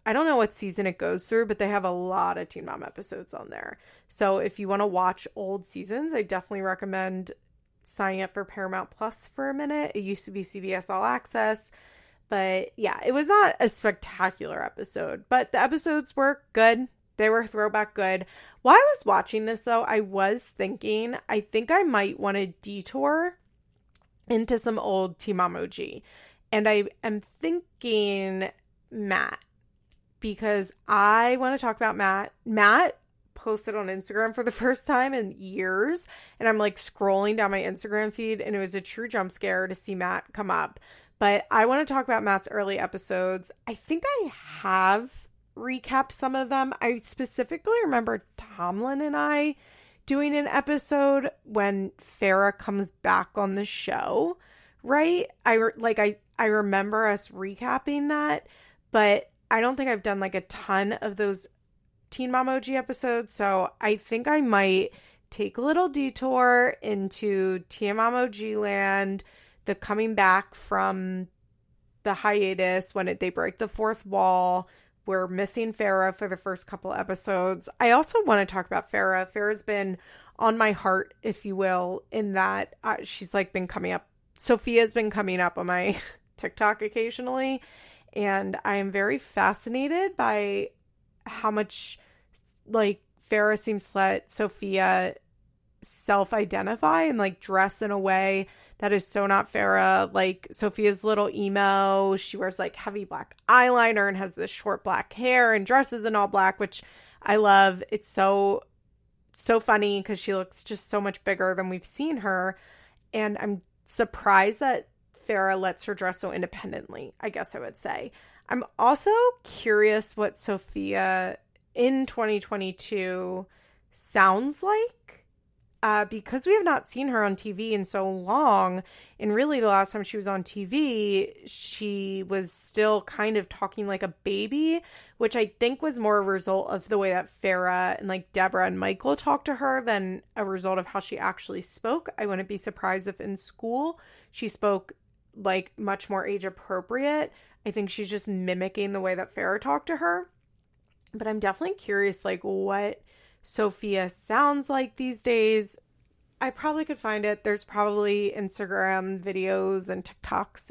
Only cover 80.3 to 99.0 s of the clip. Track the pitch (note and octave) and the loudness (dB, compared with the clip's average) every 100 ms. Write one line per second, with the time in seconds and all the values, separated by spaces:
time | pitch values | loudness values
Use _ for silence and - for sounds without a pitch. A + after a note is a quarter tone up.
80.3 | - A3+ A3+ A3 G3+ G3 F#3+ - _ A3 | 0 2 6 4 4 2 2 0 _ -6
81.3 | G3+ G3+ F#3+ F#3+ F3+ F3+ F#3 - A3 G#3 | -6 -4 0 2 2 0 -6 -6 -4 0
82.3 | F#3+ F#3+ G3 G3 - A3 - - - F3+ | 2 2 0 -4 -6 -4 -4 -6 -12 -2
83.3 | G3+ F#3+ G3 F3+ G3+ F3+ F3+ - _ _ | -2 0 -2 -4 -4 -4 -4 -8 _ _
84.3 | - - A#3 - A#3 A3 A#3 G#3+ G#3+ G3 | -4 2 2 4 4 4 2 -2 -2 -2
85.3 | F3+ F3 - F3+ F3+ F#3+ - - - _ | 0 0 0 -2 0 0 -2 -8 -18 _
86.3 | - - - G#3+ G#3+ G#3+ A3+ A3+ - B3+ | -10 -10 0 0 0 -4 -4 -4 -4 -6
87.3 | C4 C4 C4 - - - - _ - G3+ | -2 -2 -4 -8 -20 -20 -20 _ -4 0
88.3 | G3 G3 - - G3+ G3 G3 G3+ C4+ - | 0 -2 -4 -2 -2 -2 -2 0 -2 -4
89.3 | - F#3+ G3+ A3+ B3 C#4+ E4+ G4 F#4 A#3 | 2 2 2 -4 -2 -2 0 -2 0 0
90.3 | G#3+ G3+ G3 - - _ _ _ _ - | 0 0 -4 -6 -10 _ _ _ _ -18
91.3 | - G#3+ G#3 G#3 - - - _ _ _ | -4 -2 0 -2 -6 -16 -18 _ _ _
92.3 | _ _ _ - A3+ G#3 G3 _ _ - | _ _ _ -2 2 2 0 _ _ -2
93.3 | G#3+ G#3 G#3+ - G#3 - G3 F#3+ F#3+ - | 2 4 2 -2 -4 -4 2 2 2 -4
94.3 | - G#3 - G3 F#3+ F#3 F#3 F#3 - _ | -4 -4 -4 -4 2 4 2 0 -6 _
95.3 | _ _ _ _ _ - - - G3+ D4 | _ _ _ _ _ -16 -8 0 2 2
96.3 | A3 G3 G3 G3 A3+ D4+ E4 D#4+ A#3 G3 | 0 -2 -2 -4 0 2 4 2 2 -2
97.3 | F3 - F#3+ F#3+ - G#3+ G3+ G3 F#3+ F#3+ | -4 0 2 2 0 -4 -2 0 2 2
98.3 | F#3+ F#3+ - _ - G#3 G3+ | 0 -4 -12 _ -6 0 0